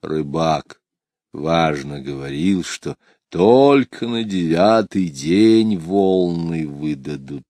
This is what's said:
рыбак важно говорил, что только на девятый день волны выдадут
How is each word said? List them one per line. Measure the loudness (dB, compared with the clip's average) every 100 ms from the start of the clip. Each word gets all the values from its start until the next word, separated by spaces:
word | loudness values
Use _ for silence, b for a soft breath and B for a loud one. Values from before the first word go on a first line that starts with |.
рыбак | -4 -6 -4 -2 0 -2 -6 -20 _ _ _ _ _
важно | -10 -2 0 0 -2 -8 -12
говорил, | -10 -10 -10 -4 0 0
что | -4 -10 -12 -14 _ _ _
только | 2 4 6 6 4 0 -6 -6
на | -6
девятый | -4 -2 0 2 4 4 0 -2 -4
день | -6 -2 4 6 4 2 -2
волны | -2 0 2 2 0 -2 -4 -4 -6
выдадут | -8 -8 -8 -8 -12 -12 -16 _